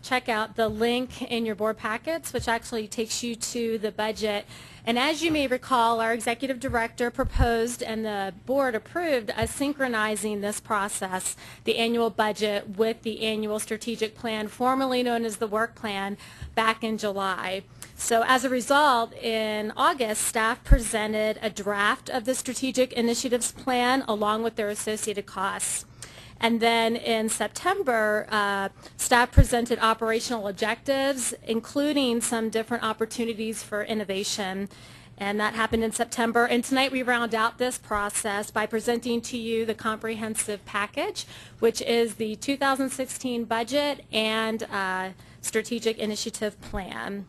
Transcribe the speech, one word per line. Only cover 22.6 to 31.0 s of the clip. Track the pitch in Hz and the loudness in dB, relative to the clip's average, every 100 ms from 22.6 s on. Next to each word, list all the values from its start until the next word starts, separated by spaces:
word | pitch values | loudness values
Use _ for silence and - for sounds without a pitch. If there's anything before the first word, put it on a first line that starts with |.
| 262 247 254 | -2 2 2
initiatives | - 233 233 269 240 233 | 2 2 2 0 0 -2
plan | - - 247 247 262 254 | -4 -2 2 4 2 2
along | 208 208 214 | 0 2 2
with | 226 226 | 0 -2
their | 208 | -4
associated | 208 - 214 - 202 202 | -2 -4 -4 -2 -4 -6
costs. | - 190 190 - - - - - - - - | -4 -2 -2 -4 -4 -6 -16 -18 -18 -20 0
And | 233 233 | 2 4
then | 226 233 226 233 | 4 4 4 2
in | - 226 220 | 0 0 2
September, | - 208 - 359 403 311 226 214 214 - | 0 -4 -2 0 0 2 2 4 2 2
uh, | 214 202 196 196 - - - | 0 2 2 -2 -6 -20 -6
staff | - 247 247 | 4 6 6
presented | - 262 240 233 226 | 6 6 6 2 2
operational | 220 220 226 220 - 233 202 | 4 2 2 0 0 -4 -4
objectives, | 190 214 226 - 269 | -2 -2 -2 0 2